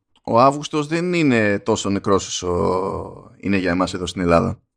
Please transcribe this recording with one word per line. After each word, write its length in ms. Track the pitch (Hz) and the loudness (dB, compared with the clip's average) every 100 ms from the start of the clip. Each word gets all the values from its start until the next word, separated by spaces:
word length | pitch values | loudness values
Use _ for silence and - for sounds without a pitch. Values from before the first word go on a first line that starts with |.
| _ _ | _ _
ο 180 | - 113 | -2 4
Αύγουστος 460 | 135 143 147 156 147 | 4 4 -4 -6 -2
δεν 260 | 165 180 | -2 -2
είναι 460 | 175 151 120 104 101 | 0 2 4 2 0
τόσο 320 | - 107 101 | 0 -2 0
νεκρός 360 | 98 104 95 - | -4 0 0 0
όσο 1080 | - 90 87 90 92 95 85 92 92 92 - | -6 -4 -2 0 0 -4 -6 -10 -16 -20 -10
είναι 200 | 92 98 | -2 0
για 140 | 90 | 0
εμάς 240 | 87 87 | 0 -2
εδώ 120 | 92 87 | -2 -8
στην 140 | - | -2
Ελλάδα. 420 | 87 82 92 92 _ | 2 2 2 -4 _